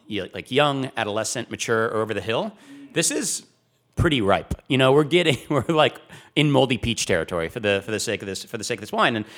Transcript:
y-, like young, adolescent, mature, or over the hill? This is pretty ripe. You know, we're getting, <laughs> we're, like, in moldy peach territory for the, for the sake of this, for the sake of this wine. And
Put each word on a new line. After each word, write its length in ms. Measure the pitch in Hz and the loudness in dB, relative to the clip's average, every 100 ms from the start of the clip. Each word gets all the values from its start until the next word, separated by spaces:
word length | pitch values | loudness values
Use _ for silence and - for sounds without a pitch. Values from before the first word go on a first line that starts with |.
| - | -10
y-, 200 | 101 90 | -8 -8
like 180 | 92 - | -10 -4
young, 400 | 127 147 139 131 - | 2 2 0 -4 -4
adolescent, 540 | 107 104 107 123 - | -4 -2 -4 -6 -8
mature, 360 | 104 - 113 113 | -8 -2 0 0
or 140 | 110 | -2
over 120 | 110 | -2
the 60 | 101 | -4
hill? 320 | 104 120 214 - - - - | -4 -4 -4 -10 -20 -20 -8
This 180 | 156 160 | -4 -2
is 340 | 294 226 - - _ _ _ _ - | -2 -4 -8 -12 _ _ _ _ -2
pretty 240 | 175 139 | 0 2
ripe. 340 | 98 90 - - - | 4 2 0 -10 -2
You 100 | 131 | 4
know, 140 | 131 | 6
we're 100 | 143 | 6
getting, 340 | 147 170 160 131 | 4 2 2 0
<laughs> 60 | - | 0
we're, 160 | 147 - | -2 2
like, 280 | 156 131 - - - - - | 4 2 0 -12 -20 -4 0
in 160 | 147 | 4
moldy 260 | 135 131 127 | 4 4 0
peach 260 | 117 110 - | -2 -4 0
territory 420 | 90 80 87 82 | 0 0 -4 -4
for 100 | 123 | -4
the, 240 | 104 98 | -2 -2
for 60 | 95 | -2
the 80 | 104 | -4
sake 240 | 117 101 | -4 -6
of 40 | 98 | -6
this, 180 | 95 | -10
for 140 | - 110 | -10 -10
the 40 | |
sake 140 | 104 113 | -8 -8
of 40 | |
this 100 | 101 | -6
wine. 240 | 220 180 113 | 0 0 0
And 80 | 107 | -6